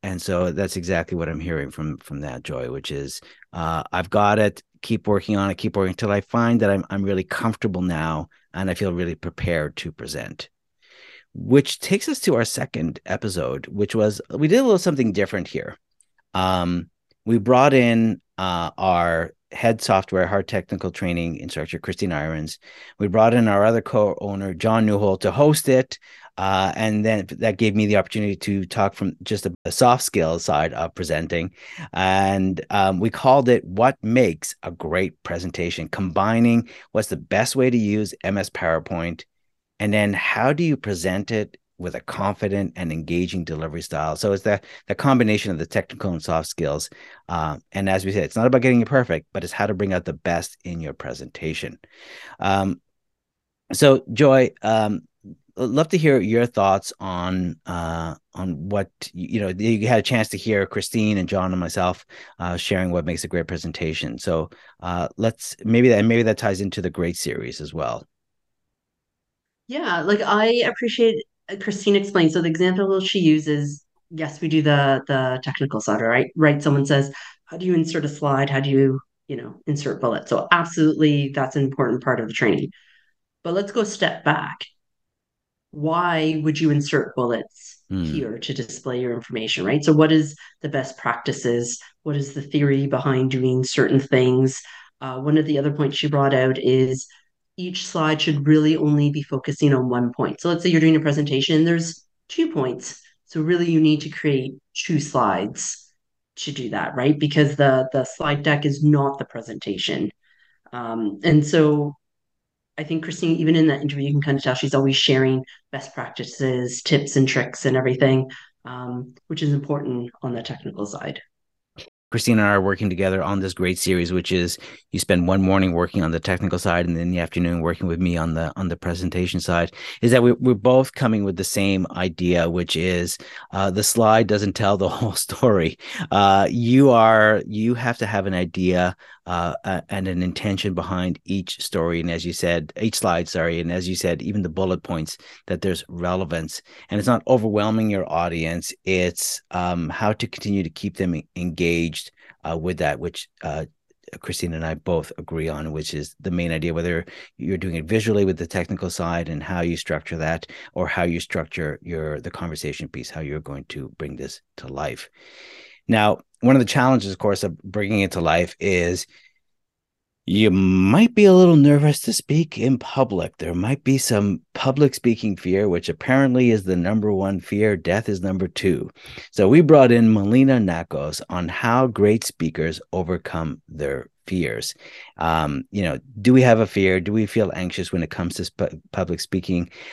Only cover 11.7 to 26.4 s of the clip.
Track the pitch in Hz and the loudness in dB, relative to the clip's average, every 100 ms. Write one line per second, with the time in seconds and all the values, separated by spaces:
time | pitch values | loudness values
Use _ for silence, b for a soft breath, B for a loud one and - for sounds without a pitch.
11.7 | - - 185 - 285 - 127 117 - - | -2 -2 -2 -2 -4 0 2 0 -2 -6
12.7 | - - - - 95 110 90 65 67 - | -4 -6 -6 -8 -6 -4 -4 -4 -6 -8
13.7 | 98 101 113 107 104 - 92 151 220 269 | -4 -2 2 0 0 -6 -2 2 4 4
14.7 | 196 180 147 117 95 98 104 87 71 - | 2 2 0 0 0 -2 -2 -6 -8 -10
15.7 | - _ _ _ _ _ 92 92 92 87 | -14 _ _ _ _ _ 0 2 2 0
16.7 | 87 90 _ _ _ - 117 117 127 143 | -2 -6 _ _ _ -2 0 4 6 6
17.7 | 135 120 113 113 104 _ - 92 87 82 | 6 4 4 2 -2 _ -6 -4 -2 -4
18.7 | - 95 87 87 82 82 - _ - 117 | -2 2 2 2 0 -4 -10 _ -2 0
19.7 | 110 - 98 - 95 87 101 92 104 85 | 0 2 2 2 0 0 0 -2 -6 -6
20.7 | 95 92 82 92 87 85 80 85 - 78 | -6 -6 -6 -4 -2 -4 -6 -8 -8 -8
21.7 | 82 - 92 98 76 76 80 78 - B | -8 -8 -4 -4 -2 -4 -6 -8 -12 B
22.7 | B B B 101 101 113 120 113 101 104 | B B B 0 4 6 6 4 4 4
23.7 | 117 104 117 107 85 101 98 98 85 110 | 2 0 0 0 0 -6 -6 -6 -4 0
24.7 | 113 110 104 101 95 104 95 147 151 - | 2 2 2 2 0 0 2 4 4 4
25.7 | 127 131 - B B B - | 2 2 -6 B B B -6